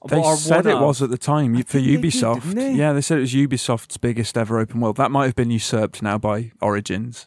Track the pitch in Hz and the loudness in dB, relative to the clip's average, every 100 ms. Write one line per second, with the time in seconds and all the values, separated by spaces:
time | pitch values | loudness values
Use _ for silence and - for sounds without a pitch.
0 | - 147 156 156 156 165 214 135 143 127 | -2 0 2 0 2 2 4 4 2 2
1 | 131 123 - 151 135 117 127 139 131 135 | -2 -2 0 2 2 2 0 0 2 2
2 | 165 - 113 120 147 208 269 254 151 143 | 2 0 0 -2 -4 -4 -2 0 2 0
3 | 139 160 131 135 139 131 - 117 - - | 0 0 0 2 2 0 -2 -4 -4 -4
4 | 120 113 110 120 110 113 110 117 117 107 | -2 -2 -2 -2 0 0 -2 0 -2 2
5 | 135 139 135 123 120 117 - 117 104 - | 0 2 0 0 0 0 0 -2 -2 -2
6 | 107 104 104 104 117 - 104 104 104 95 | -2 -2 0 -2 -6 -4 -2 -2 -2 -6
7 | 120 120 | -6 -12